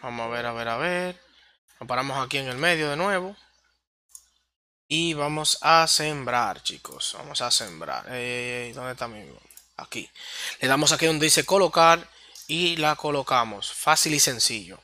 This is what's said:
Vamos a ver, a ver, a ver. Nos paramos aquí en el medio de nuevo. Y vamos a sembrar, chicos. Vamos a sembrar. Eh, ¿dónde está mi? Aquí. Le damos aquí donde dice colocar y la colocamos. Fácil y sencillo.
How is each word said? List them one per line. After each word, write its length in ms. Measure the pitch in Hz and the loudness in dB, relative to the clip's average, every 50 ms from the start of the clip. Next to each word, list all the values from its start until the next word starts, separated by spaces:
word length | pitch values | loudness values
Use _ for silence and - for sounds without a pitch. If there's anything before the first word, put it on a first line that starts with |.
| - | -10
Vamos 220 | 127 120 117 117 | -8 -6 -6 -6
a 20 | 117 | -4
ver, 160 | 117 120 120 | -4 -4 -4
a 80 | 120 | -4
ver, 160 | 117 117 117 117 | -4 -4 -4 -4
a 80 | 117 | -2
ver. 420 | 120 151 175 180 180 180 180 180 - _ _ _ _ _ _ _ _ _ _ _ _ | -2 -2 -2 -2 -2 -4 -6 -8 -12 _ _ _ _ _ _ _ _ _ _ _ _
Nos 80 | 120 127 | -8 -4
paramos 340 | 120 123 131 139 135 139 | -2 -2 -2 -2 -2 -4
aquí 140 | 131 123 - | -4 -2 -2
en 100 | 139 135 131 | -4 -2 -4
el 100 | 123 127 | -4 0
medio 320 | 151 175 170 160 156 147 | 0 0 2 2 0 -2
de 60 | 143 | -2
nuevo. 380 | 151 180 202 196 185 180 190 208 - _ _ _ _ _ _ _ _ _ _ _ _ _ _ _ - _ _ _ _ _ _ _ _ _ _ _ _ _ | -2 -2 0 0 -2 -4 -6 -12 -16 _ _ _ _ _ _ _ _ _ _ _ _ _ _ _ -20 _ _ _ _ _ _ _ _ _ _ _ _ _
Y 280 | _ 147 160 170 170 160 | _ -2 0 0 0 -2
vamos 420 | 147 143 147 151 156 151 - - - | -2 -2 -2 -2 -2 -2 -2 -2 2
a 240 | - 151 165 165 165 156 | 4 6 6 6 6 6
sembrar, 760 | - - 151 151 151 147 131 123 120 120 117 101 87 - | 2 0 0 -2 -4 -4 -4 -2 0 0 0 0 -4 -4
chicos. 520 | - - - - _ - 67 67 - - - | -8 -8 -8 -8 _ -16 -10 -8 -8 -8 -8
Vamos 240 | - - 147 151 - | -10 -14 -10 -6 -6
a 100 | 127 123 | -2 0
sembrar. 540 | - - 117 98 85 80 80 73 67 60 - - | 0 0 -2 -4 -10 -12 -8 -8 -8 -8 -8 -10
Eh, 640 | 127 123 123 123 123 123 123 123 123 123 120 120 117 | -8 -8 -6 -6 -6 -6 -6 -6 -6 -8 -10 -10 -12
¿dónde 180 | 135 127 127 | -10 -10 -10
está 160 | 127 - 127 117 | -8 -8 -10 -10
mi? 180 | 113 107 98 71 64 - _ _ - - _ _ _ - | -10 -14 -16 -18 -20 -20 _ _ -20 -20 _ _ _ -18
Aquí. 320 | - - - 110 - - _ - - - - - - - - - | -16 -12 -12 -12 -12 -12 _ -20 -16 -14 -12 -10 -10 -10 -6 -2
Le 80 | - 131 | 2 2
damos 240 | 135 143 156 143 | 2 4 4 2
aquí 140 | 160 147 165 | 2 4 4
donde 180 | 160 160 151 156 | 2 4 4 4
dice 220 | 156 - 160 143 | 4 4 4 4
colocar 600 | - 185 196 190 - - 175 165 165 165 170 - - _ - - - - - - | 4 4 4 4 4 6 8 8 8 8 6 2 -12 _ -20 -20 -20 -20 -20 -10
y 300 | - 160 165 180 175 170 | -6 -4 0 0 0 0
la 200 | 151 156 151 151 | 2 2 0 0
colocamos. 760 | - - 151 147 143 131 - - 131 117 113 104 98 98 - | 0 -2 -2 -2 -2 0 2 2 2 2 0 -4 -10 -10 -10
Fácil 400 | - - - 156 156 151 - 160 | -10 -2 2 4 4 4 4 2
y 80 | 151 143 | 4 4
sencillo. 580 | - 143 131 113 - - 120 110 92 85 95 - | 2 2 2 0 0 0 0 -4 -10 -12 -18 -20